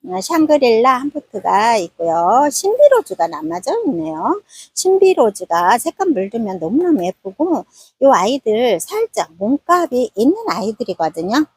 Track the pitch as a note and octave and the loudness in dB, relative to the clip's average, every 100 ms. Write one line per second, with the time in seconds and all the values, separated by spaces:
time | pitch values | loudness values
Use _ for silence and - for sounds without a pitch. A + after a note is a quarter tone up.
0 | - F#3 - E4+ D#4 D4+ B3+ A3 B3+ B3+ | -8 -10 -2 0 2 4 4 4 2 0
1 | C#4+ D4 _ G#3 F3+ F#3 A3+ A3 E3+ - | -4 -10 _ -8 -2 0 2 0 -4 -6
2 | E3 E3 E3+ A#3+ D4 - F#4+ A#4+ D5 B4 | -2 0 2 2 2 0 -2 4 6 4
3 | - F#3 E3 D3+ D#3 F3 - A#4 G4+ E3+ | 0 -4 -4 -4 -8 -6 -4 -4 -2 -4
4 | D#3 D#3+ G3+ G#4 _ - - - F#4 F#4+ | -6 -4 -4 -4 _ -20 -14 -4 0 4
5 | F#4+ F4 A3+ - - E3+ F3 A#3 D#4+ - | 4 4 0 0 -4 0 2 2 -2 -4
6 | F#4+ A#3+ G3 A#3 G#3+ F3+ D#3+ C4 F4+ C#4 | -2 -2 -4 -6 -6 -6 -2 0 0 0
7 | F3 - G3 F#3+ E4+ D#4 - _ - _ | -2 -6 -16 -4 -2 -2 -6 _ -20 _
8 | C4+ G#3+ G3 C4+ A3+ G#3+ B3 F3 - G#4 | 2 4 2 -2 -2 0 0 -2 -4 -6
9 | A4+ - - E3+ G3+ C#4+ - F4 E4 B3 | -4 -4 -8 -6 -2 -2 0 0 0 -2
10 | B3 - B3+ G#4 A4 F3+ G#3 A3 A3+ F3+ | -2 0 0 0 -4 -4 -6 -6 -8 -4
11 | D#3+ D#3+ F3 B3+ D4+ | -4 -4 -4 -2 -4